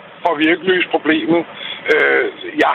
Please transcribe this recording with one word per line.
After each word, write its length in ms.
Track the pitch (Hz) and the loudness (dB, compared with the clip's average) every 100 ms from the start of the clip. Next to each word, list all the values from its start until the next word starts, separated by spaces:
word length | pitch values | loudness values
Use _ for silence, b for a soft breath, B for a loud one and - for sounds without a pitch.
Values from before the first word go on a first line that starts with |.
| - - | -8 -4
får 100 | 175 151 | -2 2
vi 60 | 156 | 2
ikke 160 | 175 185 | 2 2
løst 160 | 185 165 160 | 0 0 -2
problemet. 440 | 147 156 - 170 160 - B B - | 0 0 2 0 -2 -8 B B 0
Øh, 340 | 151 139 135 123 - - 151 | 2 4 2 0 -4 -6 0
jeg 80 | 156 | 0